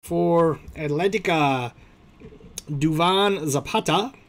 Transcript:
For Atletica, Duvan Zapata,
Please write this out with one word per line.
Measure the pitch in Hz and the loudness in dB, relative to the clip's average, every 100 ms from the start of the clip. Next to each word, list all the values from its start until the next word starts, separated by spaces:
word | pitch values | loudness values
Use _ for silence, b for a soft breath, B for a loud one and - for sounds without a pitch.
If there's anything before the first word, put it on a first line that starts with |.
For | - 170 175 170 165 151 - | -4 0 2 4 2 0 -10
Atletica, | - 151 147 196 208 185 165 143 131 123 - b b b - - - - - - | -10 -4 0 0 0 0 2 2 0 -4 -12 b b b -20 -20 -20 -18 -18 -8
Duvan | 147 156 156 175 190 202 196 151 | -2 0 2 2 4 2 0 -2
Zapata, | 135 - 220 - 160 240 - | -4 -2 -2 2 0 0 -8